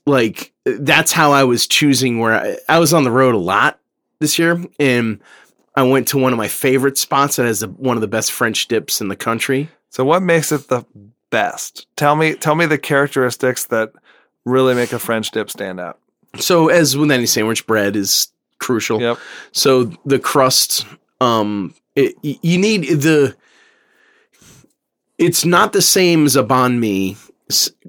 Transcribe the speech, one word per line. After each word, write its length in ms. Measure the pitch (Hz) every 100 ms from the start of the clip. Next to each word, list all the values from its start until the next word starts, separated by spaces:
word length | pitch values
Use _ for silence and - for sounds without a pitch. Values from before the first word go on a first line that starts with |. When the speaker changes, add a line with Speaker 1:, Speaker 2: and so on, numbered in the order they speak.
| 143
Speaker 1:
like, 460 | 135 113 - - _
that's 480 | 131 107 143 151 151
how 180 | 165 151
I 140 | 139
was 240 | 131 120 -
choosing 500 | - 147 123 127 117
where 160 | 113
I, 220 | 110 101 - -
I 100 | 165
was 120 | 151
on 100 | 165
the 60 | 127
road 240 | 123 131 110
a 20 |
lot 400 | 87 101 139 - _ _ _ -
this 180 | 151 -
year, 240 | 170 175 175 -
and 400 | 139 123 113 104 _ - _ _ _ 139
I 60 |
went 240 | 127 135 117
to 100 | 139
one 140 | 127
of 40 | 117
my 120 | 104
favorite 500 | - 135 131 135 135
spots 380 | - 139 139 -
that 100 | 120
has 140 | 107
the, 80 | 104
one 280 | - 131 117
of 40 |
the 80 | 104
best 240 | 113 107
French 340 | - 117 104 -
dips 340 | 113 - -
in 60 | 101
the 80 | 95
country. 520 | 113 113 - 135 151 _ _
Speaker 2:
So 140 | -
what 180 | 135 180
makes 280 | 180 165 -
it 160 | 151 -
the 160 | 123 - 104 101 _ -
best? 560 | 113 95 - - - - -
Tell 200 | 147 151
me, 180 | 160
tell 220 | 151 160 156
me 100 | 160
the 100 | 147
characteristics 880 | - 139 143 143 127 - 127 120 -
that 260 | 113 110 _ _ _ _ _
really 300 | 123 131 131
make 180 | 123 120
a 60 | 120
French 320 | - 113 107
dip 180 | 113 104
stand 300 | - 98 92
out. 200 | 87 - _ _ _ -
Speaker 1:
So 300 | - 170 160
as 280 | 170 143 139
with 140 | 151
any 160 | 127 117
sandwich, 400 | 120 110 113 -
bread 300 | 110 101 104
is 320 | 95 - - _ _ -
crucial. 400 | - 113 - 113
Speaker 2:
Yep. 180 | 117 117 - - -
Speaker 1:
So 340 | - 135 131 117 - 139
the 140 | 131
crust, 640 | - 147 127 - - - - - _ -
um, 540 | 127 113 104 104 87 - _ 143
it, 180 | 123 -
y-, 160 | 147 -
you 160 | 165 180
need 260 | 208 214 143 156
the, 340 | 151 151 131 - _ _ _ _ _ _ _ _ _ _ - - _ _ _ _ _ -
it's 260 | 170 -
not 280 | 175 175 214
the 100 | 196
same 420 | - 196 175 165 143
as 100 | 127
a 60 |
banh 360 | 113 127 127 120
mi 380 | 110 98 95 98 - _ -
s-, 220 | - - _